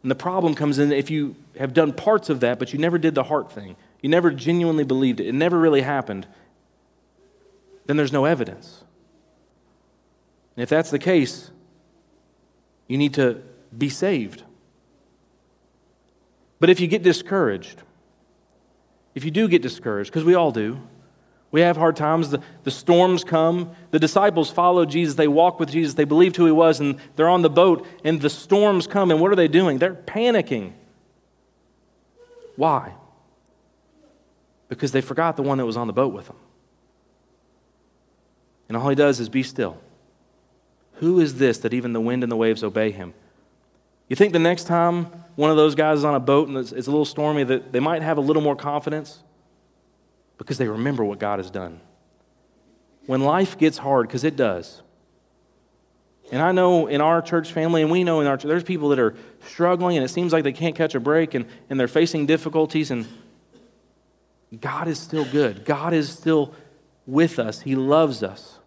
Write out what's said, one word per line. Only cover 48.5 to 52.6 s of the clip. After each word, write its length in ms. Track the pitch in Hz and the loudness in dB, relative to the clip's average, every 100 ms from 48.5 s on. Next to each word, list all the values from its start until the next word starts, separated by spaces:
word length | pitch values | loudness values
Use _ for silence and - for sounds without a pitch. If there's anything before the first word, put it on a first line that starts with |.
| 135 | -4
confidence? 640 | 147 147 151 151 143 - _ _ _ _ _ _ _ _ _ _ _ _ | -4 -6 -6 -10 -12 -20 _ _ _ _ _ _ _ _ _ _ _ _
Because 160 | - 139 | -12 -4
they 100 | 123 | -4
remember 380 | 107 131 135 | -2 -4 -2
what 140 | 107 101 | -4 -4
God 200 | 104 101 | -4 -4
has 120 | 92 | -6
done. 300 | 98 90 82 _ _ _ _ _ _ _ _ | -10 -12 -16 _ _ _ _ _ _ _ _